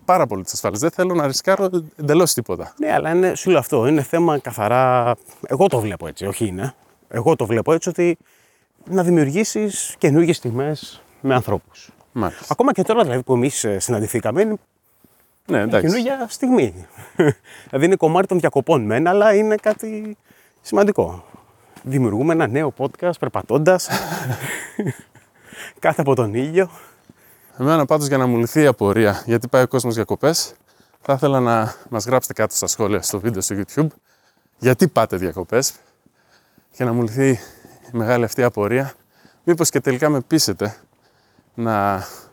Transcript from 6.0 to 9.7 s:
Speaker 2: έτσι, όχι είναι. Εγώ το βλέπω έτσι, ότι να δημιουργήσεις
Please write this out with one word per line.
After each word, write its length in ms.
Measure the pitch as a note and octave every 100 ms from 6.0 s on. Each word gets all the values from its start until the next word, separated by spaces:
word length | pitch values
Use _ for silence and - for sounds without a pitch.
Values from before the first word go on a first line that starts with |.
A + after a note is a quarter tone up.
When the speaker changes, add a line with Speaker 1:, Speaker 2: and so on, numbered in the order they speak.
| D#2+
Speaker 2:
έτσι, 180 | - G2
όχι 200 | - G#2+
είναι. 260 | F2+ C3 - _ _ _
Εγώ 280 | A2+ C3 D#3+
το 100 | A2+
βλέπω 280 | A2+ D3
έτσι, 160 | E3 F3+
ότι 280 | E3 F3 - _ _ _ _ _ _ -
να 180 | F#3+
δημιουργήσεις 920 | F3 E3+ C#3 F3+ A3 G#3+ G#3+